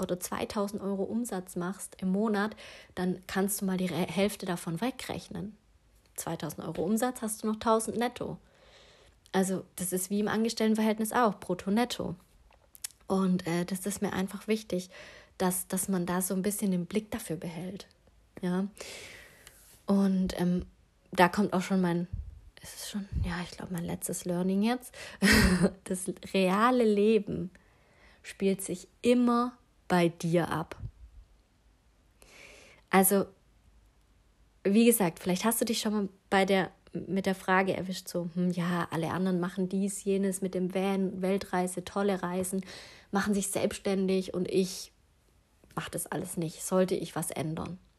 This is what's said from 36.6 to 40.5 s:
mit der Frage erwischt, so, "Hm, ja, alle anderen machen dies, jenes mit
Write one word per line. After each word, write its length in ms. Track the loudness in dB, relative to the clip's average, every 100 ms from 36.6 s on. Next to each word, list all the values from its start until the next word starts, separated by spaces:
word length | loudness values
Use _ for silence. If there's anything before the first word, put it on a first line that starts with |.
| 2 -6 _
mit 320 | -10 -4 -2
der 100 | 0
Frage 400 | -2 2 2 2
erwischt, 320 | 0 -4 -8 -6
so, 220 | -6 -4
"Hm, 160 | 0 0
ja, 360 | 0 0 0 -2
alle 200 | -4 -2
anderen 300 | 0 0 0
machen 300 | 0 -2 -2
dies, 340 | 0 -2 -2
jenes 380 | 0 0 0 -2
mit 120 | -2